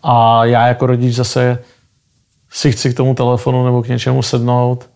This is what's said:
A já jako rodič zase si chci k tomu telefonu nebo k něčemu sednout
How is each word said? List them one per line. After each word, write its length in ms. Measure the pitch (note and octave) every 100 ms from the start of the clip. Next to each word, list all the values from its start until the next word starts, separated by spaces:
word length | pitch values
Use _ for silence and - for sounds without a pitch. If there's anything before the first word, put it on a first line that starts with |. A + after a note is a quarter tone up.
A 420 | D#3+ A#2+ A#2 A#2
já 220 | A#2 A#2+ A#2+
jako 200 | B2 B2+
rodič 280 | B2 B2+
zase 440 | A#2+ A#2+ - B2 B2 - _ _ _ _ _ _ _ _
si 220 | - D3+
chci 200 | A2+ C3+
k 40 | A#2+
tomu 180 | B2+
telefonu 500 | A#2 B2 B2 - B2+
nebo 180 | B2+ B2
k 60 | A#2
něčemu 340 | B2 B2+ C3
sednout 640 | A#2+ B2+ A#2+ B2 B2 B2 -